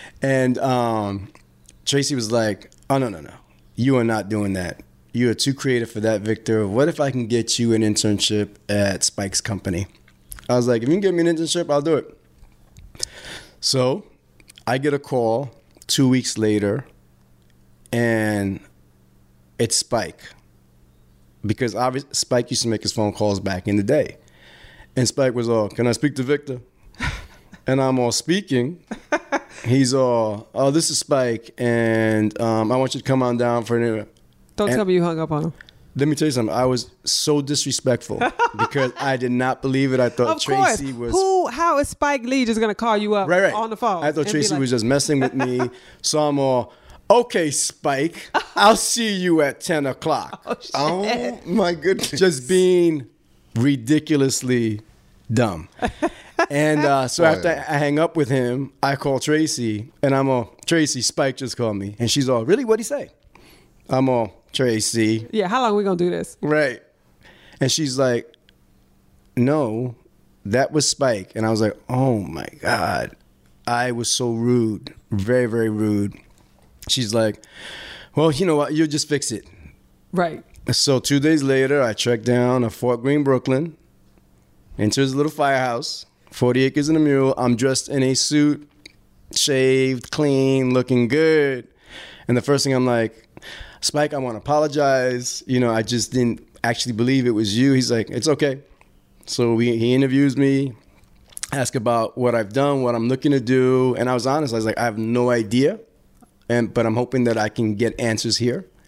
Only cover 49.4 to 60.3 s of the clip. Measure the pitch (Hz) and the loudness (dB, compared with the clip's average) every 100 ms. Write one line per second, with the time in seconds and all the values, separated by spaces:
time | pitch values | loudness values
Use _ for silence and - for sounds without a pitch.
49.4 | 139 - - 160 135 123 160 131 92 - | 2 -2 -4 -2 -2 -4 -2 -2 -4 -10
50.4 | - - - 135 151 185 208 240 240 233 | -10 -10 -6 -2 -2 -2 -2 -4 -6 -8
51.4 | - 202 175 165 160 185 - 143 185 139 | -2 0 0 0 0 0 -2 2 2 2
52.4 | 123 185 180 180 170 151 123 _ _ _ | 0 4 4 4 4 0 -6 _ _ _
53.4 | _ 113 135 135 113 151 151 147 135 131 | _ 0 0 0 0 0 2 2 2 0
54.4 | 127 123 113 107 - _ _ _ - 113 | 0 0 0 -4 -10 _ _ _ -4 0
55.4 | 113 85 80 - 240 - - - - - | 0 -2 -12 -8 -8 -4 -6 -6 -6 -2
56.4 | - 143 151 151 147 139 127 - 160 160 | 0 2 2 2 2 2 0 4 4 4
57.4 | 175 143 131 147 147 147 170 165 120 135 | 0 -2 -2 0 2 2 0 0 0 0
58.4 | 123 127 139 - 135 139 147 131 147 151 | 0 -2 -6 -4 -2 -2 -2 -2 0 0
59.4 | 156 - 113 104 120 - 139 135 135 | 0 -2 -4 -4 -8 -4 0 2 2